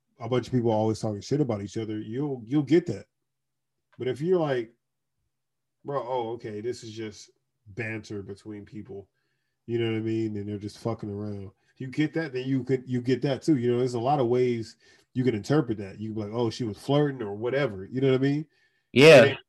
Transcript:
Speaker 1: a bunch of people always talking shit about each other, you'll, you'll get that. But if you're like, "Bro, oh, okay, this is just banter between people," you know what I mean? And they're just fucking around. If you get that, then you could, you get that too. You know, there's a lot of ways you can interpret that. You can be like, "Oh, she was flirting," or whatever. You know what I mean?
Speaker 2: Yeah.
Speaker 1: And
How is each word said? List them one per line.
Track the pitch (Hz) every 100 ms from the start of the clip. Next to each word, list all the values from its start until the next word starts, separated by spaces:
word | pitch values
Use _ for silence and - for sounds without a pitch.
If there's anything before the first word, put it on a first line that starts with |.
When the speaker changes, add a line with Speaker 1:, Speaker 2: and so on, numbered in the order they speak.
| _ _
Speaker 1:
a | 113
bunch | 127 110
of |
people | 127 113
always | 107 110 107
talking | 113 104
shit | - 139
about | 135 104
each | 101 113
other, | 110 107
you'll, | 110 120 147 127 110
you'll | 147
get | 131 165 175
that. | 98 - _ _ _ _ _ _ _ _ -
But | 127
if | 120
you're | 165 185
like, | 151 127 113 _ _ _ _ _ _ _ _ _ _ _
"Bro, | 135 139 120
oh, | 131 113
okay, | 117 117 104
this | 117 117
is | 113
just | 107 110 101 - _ _ _ 104
banter | 98 110 113 104 104
between | 95 98 107 104
people," | 101 107 98 98 95 _ _ _ _ _ -
you | 117
know | 113
what | 110
I |
mean? | 110 113 110 104
And | 101
they're | 104
just | 101 -
fucking | 117 110 107
around. | 101 107 101 95 - _
If | -
you | 131
get | 139 151
that, | 160 160
then | 127 131
you | 135
could, | 120 127 127
you | 127
get | 120 127
that | 147 127
too. | - 143
You | 120
know, | 120
there's | 127
a | 120
lot | 120 147
of | 120
ways | 123 123 117 110 - _ _ _
you | 127
can | 127
interpret | 110 101 147 120 107
that. | 98 101
You | 110
can |
be | 107 104
like, | 117
"Oh, | 117
she | -
was | 117 101
flirting," | - 143 147 131
or | 104
whatever. | 104 120 135 135 95 92
You | 123
know | 135
what | 131
I |
mean? | 139 147 156 _ _ _ _
Speaker 2:
Yeah. | 113 156 143
Speaker 1:
And | 110 107